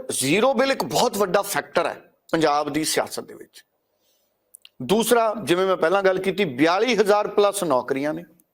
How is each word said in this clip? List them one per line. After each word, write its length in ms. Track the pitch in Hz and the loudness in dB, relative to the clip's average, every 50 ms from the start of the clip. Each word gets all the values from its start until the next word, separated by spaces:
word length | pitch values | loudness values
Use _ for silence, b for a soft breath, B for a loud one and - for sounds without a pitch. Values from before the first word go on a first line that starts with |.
| - - - | -6 -8 -6
ਜ਼ੀਰੋ 400 | - 127 135 160 208 233 269 277 | -4 -2 0 2 2 2 2 2
ਬਿੱਲ 180 | 220 269 269 | 2 0 0
ਇੱਕ 120 | 269 - - | 0 -2 -4
ਬਹੁਤ 320 | 135 - - 214 247 - | -2 0 0 0 0 0
ਵੱਡਾ 240 | 202 208 190 170 202 196 | -2 -2 0 0 -2 -2
ਫੈਕਟਰ 440 | - - 143 - - - 175 160 | -2 -4 -6 -6 -4 -2 -2 -2
ਹੈ 80 | 127 - - - _ _ _ _ - | -2 -4 -10 -14 _ _ _ _ -6
ਪੰਜਾਬ 420 | - 165 156 151 143 147 151 147 139 | -2 0 2 2 2 0 -2 -2 -4
ਦੀ 100 | 156 156 | -4 -4
ਸਿਆਸਤ 340 | - - 139 - - - - | -2 -2 -2 -4 -4 -6 -12
ਦੇ 120 | - - - | -12 -12 -16
ਵਿੱਚ। 300 | - - - _ - - _ _ _ _ _ _ _ _ _ _ _ _ _ _ _ _ _ - - - - _ - 131 | -20 -20 -20 _ -20 -20 _ _ _ _ _ _ _ _ _ _ _ _ _ _ _ _ _ -20 -20 -20 -20 _ -8 -2
ਦੂਸਰਾ, 500 | 120 196 226 220 226 240 233 226 220 208 226 | 0 0 2 2 2 2 2 2 0 -2 -2
ਜਿਵੇਂ 260 | 165 127 175 180 190 | -2 0 0 2 2
ਮੈਂ 100 | 190 185 | 0 0
ਪਹਿਲਾਂ 260 | - 156 160 190 196 190 | 2 2 2 2 2 2
ਗੱਲ 160 | 190 185 185 | 2 0 0
ਕੀਤੀ, 260 | 190 196 175 190 208 | -2 -2 -2 -2 -2
ਬਿਆਲੀ 500 | 156 123 123 151 160 175 196 226 254 240 | -2 0 2 2 2 2 2 2 2 2
ਹਜ਼ਾਰ 320 | 185 220 190 208 208 208 202 | 2 4 4 2 2 0 0
ਪਲੱਸ 340 | 202 214 202 202 196 - 185 | 0 2 2 2 0 -2 -2
ਨੌਕਰੀਆਂ 500 | 160 135 123 113 - 139 135 143 151 156 | 0 0 0 0 -2 -4 -4 -4 -4 -6
ਨੇ। 100 | 165 180 - _ _ _ _ | -8 -10 -16 _ _ _ _